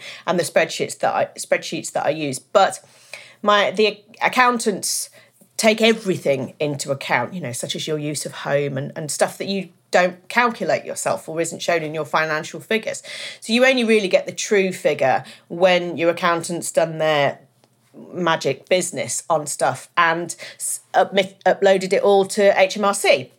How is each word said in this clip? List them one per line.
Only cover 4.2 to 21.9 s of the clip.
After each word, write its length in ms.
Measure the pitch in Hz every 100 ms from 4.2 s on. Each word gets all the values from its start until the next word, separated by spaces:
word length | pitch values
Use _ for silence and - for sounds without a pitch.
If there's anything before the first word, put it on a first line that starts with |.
accountants 880 | 156 240 247 240 226 180 - - - - _ _ _ -
take 240 | 226 220
everything 720 | 226 226 190 151 156 135 123 -
into 300 | 151 139 147
account, 420 | 135 - 143 120
you 80 | 185
know, 120 | 135
such 220 | 120 -
as 140 | 170 156
your 100 | 151
use 280 | 147 143 -
of 60 |
home 440 | - 147 143 143 135
and, 160 | 143
and 160 | - 156
stuff 280 | - 185 -
that 80 | -
you 240 | 196 170 _ _
don't 380 | 190 180 180 _
calculate 560 | 226 240 233 165 131
yourself 460 | - - 147 113 -
or 100 | 160
isn't 220 | 165 165
shown 200 | - 170
in 120 | 151
your 100 | 156
financial 560 | 143 165 156 156 147 160
figures. 420 | - 220 - - - - - -
So 140 | -
you 100 | 233
only 200 | 254 262
really 240 | 226 220 185
get 180 | 185 -
the 60 |
true 380 | - - 208 190
figure 540 | 185 170 143 131 110 - - _
when 480 | 170 185 180 175 151
your 140 | 165
accountant's 600 | 170 180 170 165 170 -
done 280 | - 165 160
their 400 | 156 151 139 - _ _ _ _ _ - -
magic 560 | 170 170 160 147 135 -
business 560 | 185 180 139 120 - -
on 200 | 156 147
stuff 400 | - 151 131 - -
and 400 | 170 165 170 - -
s-, 260 | - - - _
upmi-, 400 | - 185 190 190 -
uploaded 500 | 185 170 196 190 190